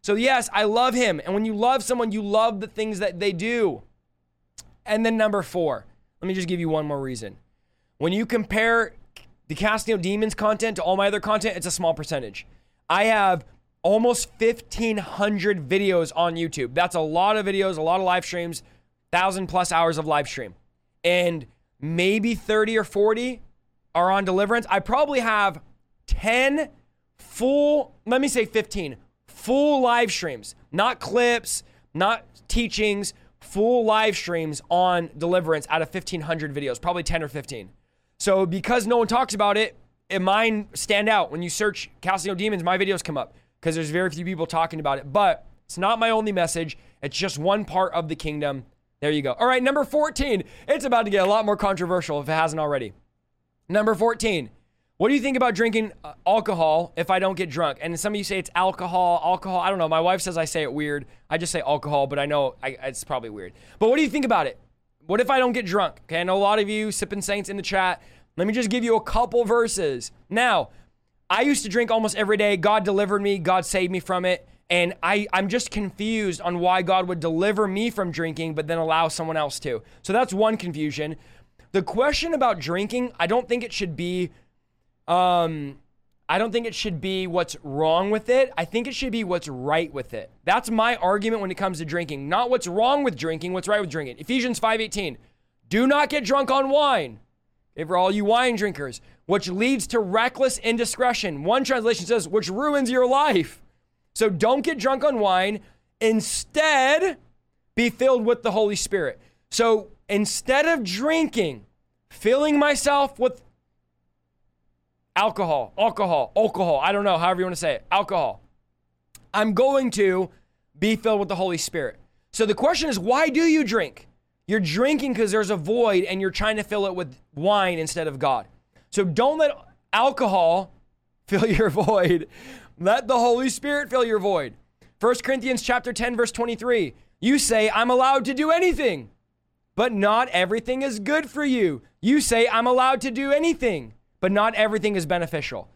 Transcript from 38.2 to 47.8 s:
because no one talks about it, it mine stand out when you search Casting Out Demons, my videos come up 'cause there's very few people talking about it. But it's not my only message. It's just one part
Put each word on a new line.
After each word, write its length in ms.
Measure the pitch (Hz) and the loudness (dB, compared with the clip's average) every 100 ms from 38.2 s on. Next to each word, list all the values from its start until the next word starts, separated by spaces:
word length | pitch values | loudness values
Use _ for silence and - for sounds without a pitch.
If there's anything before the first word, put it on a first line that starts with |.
| 202 190 185 | 2 2 2
because 420 | 185 - 247 208 | -2 0 0 4
no 100 | 240 | 2
one 100 | 226 | 4
talks 260 | 233 262 | 2 0
about 240 | 202 202 202 | 0 2 2
it, 180 | 220 - _ _ _ | 0 -4 _ _ _
it 100 | 190 | 0
mine 500 | 185 208 226 214 208 | 2 4 2 0 -4
stand 360 | - - 202 208 | -10 0 2 4
out 220 | 214 165 | 2 2
when 100 | 156 | -4
you 80 | 175 | -6
search 420 | - 214 - - _ | -2 -2 -2 -14 _
Casting 300 | 175 190 175 | -4 -2 -2
Out 60 | 185 | -2
Demons, 260 | 214 202 | -2 -2
my 140 | 170 185 | 0 0
videos 260 | 196 185 | 0 -2
come 140 | - 143 | -4 -8
up 160 | 117 - _ _ | -8 -14 _ _
'cause 140 | 165 160 | -4 -4
there's 140 | 151 | -2
very 200 | 165 185 | -2 -2
few 160 | 147 175 | -4 -8
people 200 | 175 165 | -4 -2
talking 340 | 165 165 165 | -2 -2 -2
about 180 | 147 135 | -4 -4
it. 140 | 139 | -2
But 340 | 160 196 160 - - _ | 2 2 0 -8 -20 _
it's 120 | - | -2
not 220 | 190 226 | 0 2
my 100 | 226 | 2
only 220 | 220 214 | 2 0
message. 460 | 190 165 170 165 - - _ | 0 0 -2 -6 -10 -20 _
It's 160 | 143 - | -10 -4
just 200 | 185 139 | -6 -2
one 280 | 165 202 196 | 0 0 0
part 280 | 180 | -2